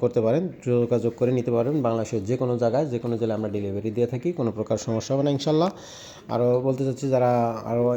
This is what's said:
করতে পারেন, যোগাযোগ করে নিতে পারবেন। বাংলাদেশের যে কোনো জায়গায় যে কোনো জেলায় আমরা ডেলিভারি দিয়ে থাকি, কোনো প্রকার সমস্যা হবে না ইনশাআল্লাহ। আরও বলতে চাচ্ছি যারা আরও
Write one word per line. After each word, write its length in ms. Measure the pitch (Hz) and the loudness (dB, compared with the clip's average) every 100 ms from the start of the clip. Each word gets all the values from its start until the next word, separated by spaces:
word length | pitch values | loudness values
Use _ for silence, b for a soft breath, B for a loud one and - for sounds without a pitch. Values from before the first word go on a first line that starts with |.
করতে 180 | 120 120 | 0 2
পারেন, 220 | 110 139 185 - 123 | 2 2 -2 -6 0
যোগাযোগ 460 | 120 117 120 113 - | 2 2 2 0 0
করে 120 | 123 | 0
নিতে 200 | 127 120 | 2 2
পারবেন। 240 | 117 120 151 | 0 2 0
বাংলাদেশের 400 | 120 113 107 113 98 | 0 0 -2 -2 -2
যে 100 | 127 | -2
কোনো 160 | 127 120 | 0 2
জায়গায় 280 | 120 123 151 | 2 2 0
যে 80 | 120 | -2
কোনো 160 | 120 113 | -2 -2
জেলায় 200 | 113 107 | 0 0
আমরা 100 | 107 | -2
ডেলিভারি 380 | 101 101 98 110 | -2 -4 -4 -4
দিয়ে 160 | 110 120 | 0 -2
থাকি, 220 | 127 170 175 | 0 -4 -2
কোনো 100 | 117 | -2
প্রকার 260 | 107 107 110 - | -2 -2 -2 0
সমস্যা 260 | 113 - | -4 0
হবে 100 | 135 143 | 0 0
না 60 | |
ইনশাআল্লাহ। 380 | 139 156 156 175 - B B B B - | 0 2 2 2 -2 B B B B -6
আরও 180 | 117 120 123 | 0 2 2
বলতে 220 | 131 131 135 | 2 0 -2
চাচ্ছি 200 | 123 139 | -2 0
যারা 220 | 127 123 120 117 113 110 | 2 4 4 2 -2 -2
আরও 140 | 117 120 | 2 2